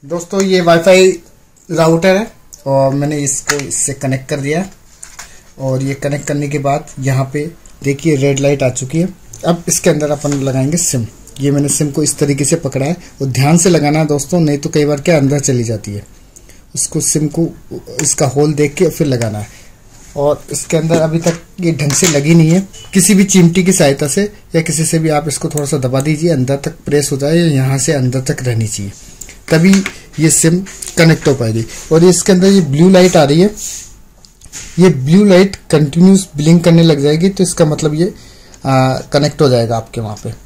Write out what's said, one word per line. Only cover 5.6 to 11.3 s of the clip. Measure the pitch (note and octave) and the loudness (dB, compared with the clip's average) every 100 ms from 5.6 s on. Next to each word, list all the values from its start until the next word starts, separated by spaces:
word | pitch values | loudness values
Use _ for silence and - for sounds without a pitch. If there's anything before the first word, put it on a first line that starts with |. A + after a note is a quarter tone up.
और | C3+ C3 | -4 -4
ये | C3+ C3+ | -4 -6
connect | C#3+ C#3+ C#3 | -6 -6 -6
करने | C#3+ C#3+ | -6 -4
के | D3 | -4
बाद | C#3 D3 D#3+ - | -4 -4 -6 -8
यहाँ | C3+ C3 C3 | -2 -2 -2
पे | D3+ D3+ E3+ - - | -6 -8 -12 -20 -8
देखिए | C3+ C#3 E3 C#3+ | -4 -2 -2 0
red | C#3 C#3 | 0 0
light | C#3 C#3+ | 0 0
आ | C3 | -2
चुकी | A#2+ C3 D#3+ | -4 -6 -4
है। | F#3 - - - D#3+ | -4 -6 -20 -8 -4
अब | E3+ E3+ | -4 -2
इसके | - - | -2 0
अंदर | D3+ D3 | 0 -2
अपन | C#3+ C#3+ C#3+ | -4 -4 -4
लगाएंगे | C3+ C3 C3+ E3+ | -2 -2 -2 -2
SIM। | - B2+ A2+ - - | -2 -4 -6 -12 -20